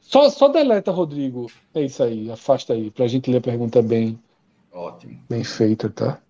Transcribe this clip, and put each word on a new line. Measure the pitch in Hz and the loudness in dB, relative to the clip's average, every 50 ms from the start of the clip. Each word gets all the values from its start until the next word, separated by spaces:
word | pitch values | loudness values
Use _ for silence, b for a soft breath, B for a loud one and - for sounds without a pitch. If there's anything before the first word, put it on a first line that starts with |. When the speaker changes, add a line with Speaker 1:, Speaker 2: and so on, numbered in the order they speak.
Speaker 1:
Só, | _ _ - 269 294 277 | _ _ 4 4 4 4
só | - - 277 277 | 4 4 2 4
deleta, | - 330 294 262 220 202 190 208 | 4 4 4 4 2 0 0 -2
Rodrigo. | 175 180 175 151 143 147 139 135 123 123 120 117 - _ _ _ _ | -2 -2 -2 -4 -4 -6 -6 -6 -6 -8 -10 -12 -14 _ _ _ _
É | 160 | -4
isso | 147 131 - - 135 | -4 -4 -2 -2 -2
aí, | 117 113 110 107 117 | -2 0 -6 -8 -10
afasta | 117 - - - 135 123 - - 120 | -12 -10 0 0 0 0 0 -4 -4
aí, | 113 110 107 | -4 -4 -8
pra | _ - 127 | _ -2 -2
gente | 117 120 131 131 131 | 0 0 -2 0 0
ler | 127 | 0
a | 123 | 0
pergunta | 120 131 120 120 120 113 - 123 | 0 -2 -4 -4 -4 2 2 2
bem, | 113 110 113 113 113 113 113 113 _ _ _ _ _ _ _ _ _ _ _ | 2 4 0 0 0 -2 -4 -8 _ _ _ _ _ _ _ _ _ _ _
Speaker 2:
Ótimo. | 90 87 82 - - - 113 117 - _ _ | -14 -14 -14 -16 -18 -20 -20 -20 -20 _ _
Speaker 1:
bem | 117 117 110 | -6 -6 -6
feita, | - - - 113 107 110 - - 107 | -8 0 0 2 2 2 0 -2 -8
tá? | - - - - - - _ | -4 -2 -4 -4 -4 -6 _